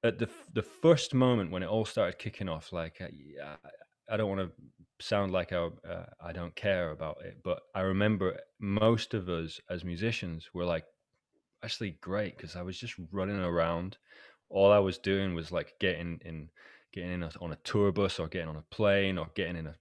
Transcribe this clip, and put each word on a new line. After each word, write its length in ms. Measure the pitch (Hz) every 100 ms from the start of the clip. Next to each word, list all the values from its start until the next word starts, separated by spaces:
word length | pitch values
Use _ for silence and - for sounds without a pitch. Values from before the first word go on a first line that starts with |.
at 160 | 117 110
the 80 | 113
f-, 260 | - -
the 80 | -
first 520 | - - 160 156 -
moment 380 | 131 127 120 90
when 120 | 90
it 40 | 90
all 180 | 110 107
started 340 | - 92 87
kicking 280 | - - 95
off, 240 | 80 -
like, 300 | 90 82 -
uh, 60 | 90
yeah, 440 | 73 69 71 71 73 73
I, 480 | - - _ -
I 40 | 107
don't 120 | 107
wanna 220 | 98 90 - - _ - _
sound 300 | - 104 98
like 200 | 92 87
I, 160 | 90 85 - 82
uh, 180 | 85 87 -
I 80 | 85
don't 240 | 85 87 -
care 360 | 104 95 85
about 340 | 78 78 73 87
it, 140 | -
but 200 | - 90 _
I 80 | 98
remember 580 | 95 95 104 107 92 - - _
most 560 | 101 101 110 117 - 113
of 120 | 90
us 320 | 85 82 - -
as 140 | 90
musicians 680 | 87 85 110 113 95 82 -
were, 120 | 87 87
like, 200 | 82 - _ _ _ _ _ _ _
actually 340 | 113 - 104 80
great, 360 | - 98 104 -
'cause 180 | 85 90
I 60 |
was 160 | 90 92
just 160 | 117 - 82
running 280 | 95 95 101
around. 580 | 90 85 82 85 92 - _ - - _ _
All 220 | 98 98
I 60 | 104
was 220 | 98 90
doing 340 | - 98 98
was, 180 | 85 80
like, 220 | 87 73 _
getting 400 | 98 82 85 85
in, 260 | 82 80 76 _ - - _
getting 200 | - 87
in 100 | 90
a, 80 | 85 -
on 100 | 87
a 60 | 76
tour 280 | - 107 101
bus 280 | 95 98 -
or 80 | 80
getting 220 | 92 80
on 80 | 78
a 40 | -
plane 480 | - 104 98 98 92
or 100 | 82
getting 220 | - 85 87
in 100 | 80
a 100 | 76